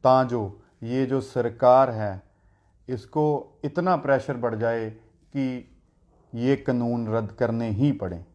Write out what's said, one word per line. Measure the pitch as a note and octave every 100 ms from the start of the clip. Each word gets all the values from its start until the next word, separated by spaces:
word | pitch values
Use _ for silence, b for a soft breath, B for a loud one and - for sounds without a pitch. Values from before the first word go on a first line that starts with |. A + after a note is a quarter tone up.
ताजो | B2+ C3 B2 A#2+ G2+ - b b
ये | A#2 B2+ B2+
जो | C3+
सरकार | - B2+ A#2 A2 B2+ B2+ C3
है, | A2 G#2 F#2 _ _ _ _ _ _ -
इसको | B2+ - D#3 D3+ D3 - _
इतना | D3 D#3+ F3 E3+
प्रेशर | C#3 C3+ - B2
बढ़ | A#2+ A2
जाए | A#2 A#2 A2 A2 _ _ _ C#3+
कि | C3 B2+ - _ _ _ _ _ _ A#2
ये | B2 C3+
कानून | C#3 B2 A#2+ A#2+ A2+
रद्द | A2+ G#2+
करने | - A#2+ A#2 A#2
ही | G2+ C#3+
पड़े। | C3+ F#2 F2 F2